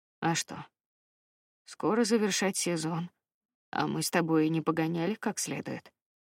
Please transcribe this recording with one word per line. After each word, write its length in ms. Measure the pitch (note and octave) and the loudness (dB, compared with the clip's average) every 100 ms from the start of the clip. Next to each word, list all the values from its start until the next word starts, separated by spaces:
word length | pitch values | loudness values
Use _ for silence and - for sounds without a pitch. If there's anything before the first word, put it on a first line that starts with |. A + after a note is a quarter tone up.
| _ - | _ -4
«А 160 | E3 D#3+ | -2 0
что? 320 | - - - _ _ _ _ _ _ _ _ _ | -4 -10 -14 _ _ _ _ _ _ _ _ _
Скоро 400 | - - D3+ A3 | -20 -2 0 2
завершать 540 | G#3+ A3+ G#3 - G3 - | 4 4 2 2 0 0
сезон, 520 | F3 E3+ D#3 E3+ F3 _ _ _ _ _ - | -2 0 -2 -4 -6 _ _ _ _ _ -8
а 160 | - D3+ | -2 -2
мы 160 | D#3 | -2
с 80 | D3+ | 0
тобой 380 | F#3 E3 D#3+ D#3 | 0 2 4 4
не 100 | D#3+ | 2
погоняли 520 | D#3 E3 D#3+ E3+ E3+ | 0 0 0 0 -2
как 260 | A3 A3 - | -2 -4 -4
следует. 540 | - C#3+ - B2+ - _ _ _ _ | -6 -6 -8 -10 -14 _ _ _ _